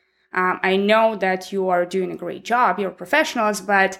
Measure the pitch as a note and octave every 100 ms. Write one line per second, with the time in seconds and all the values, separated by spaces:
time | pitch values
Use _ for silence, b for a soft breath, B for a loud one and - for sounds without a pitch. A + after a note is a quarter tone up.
0 | _ _ _ - F3+ - F#3 F#3+ G3+ A3
1 | A3+ G#3 F#3+ F#3 - G3 F#3 F3 F3 F#3+
2 | F3+ E3 E3+ - - A#3+ A#3 G3 F#3+ -
3 | F3 D4 - B3 G#3+ G3 F#3+ G3 F#3+